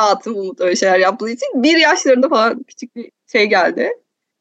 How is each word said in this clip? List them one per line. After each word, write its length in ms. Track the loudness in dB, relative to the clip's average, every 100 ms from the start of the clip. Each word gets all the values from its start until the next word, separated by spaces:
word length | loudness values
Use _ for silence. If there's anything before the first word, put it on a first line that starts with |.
| 2
rahatım 320 | 0 -4 -8
Umut 240 | -8 -4
öyle 160 | -2 0
şeyler 220 | 2 2
yaptığı 320 | 2 -2 -6
için. 180 | -8 -6 -2
Bir 220 | 2 4
yaşlarında 520 | 2 2 2 2 2
falan 340 | 2 0 -2
küçük 340 | -10 -18 -18 -16
bir 140 | -18 _ _
şey 140 | -2 2
geldi. 440 | 2 0 -2 -4 -6 _ _ _ _